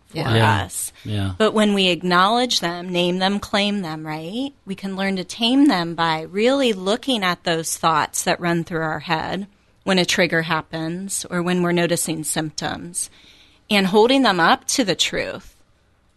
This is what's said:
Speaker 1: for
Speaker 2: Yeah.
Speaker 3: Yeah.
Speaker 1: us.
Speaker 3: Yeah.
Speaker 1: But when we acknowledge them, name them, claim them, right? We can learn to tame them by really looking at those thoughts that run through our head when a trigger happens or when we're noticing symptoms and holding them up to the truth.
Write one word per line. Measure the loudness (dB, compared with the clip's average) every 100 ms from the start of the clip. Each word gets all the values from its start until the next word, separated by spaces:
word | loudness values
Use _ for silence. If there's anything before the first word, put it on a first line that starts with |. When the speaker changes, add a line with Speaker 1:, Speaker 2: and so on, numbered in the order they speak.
| _
Speaker 1:
for | -6
Speaker 2:
Yeah. | 0 4
Speaker 3:
Yeah. | 4 2
Speaker 1:
us. | -2 -8 -10 -10
Speaker 3:
Yeah. | -6 -4 -2 0
Speaker 1:
But | 0
when | 2 2
we | 2 2
acknowledge | 0 2 2 4 2 0 -2
them, | -4 -6 -4
name | 0 0 0
them, | 0 -2
claim | -2 0 0 -2
them, | -6 -8 -8
right? | -8 -8 -8 -8 -10 -12
We | -10
can | -8 -4
learn | -2 -2
to | -6
tame | -2 2 6 6
them | 4 0
by | -2 0 -2
really | -4 0 2 4 2
looking | 0 0 -2 0 0
at | 0 -2
those | -2 -2 -4 -2
thoughts | 0 2 0 -2
that | -2 0
run | 0 -2
through | -2 -4
our | -4 -4
head | -4 -4 -4 -6 -8 _ _ _
when | 0 2
a | 2
trigger | 2 2 2
happens | 0 -2 -4 -8 -6 -6 -6 -8 -6
or | -2
when | 0 2
we're | 2
noticing | 2 2 0 -2 -4
symptoms | -4 -4 -6 -6 -8 -8 -8 -8 -8 -12 -20 -20 _ _ -2
and | 0 4
holding | 6 6 6
them | 4 4
up | 4 4 0
to | 0 0
the | 0
truth. | -2 -4 -6 -8 -14 -20 _ _ _ _ _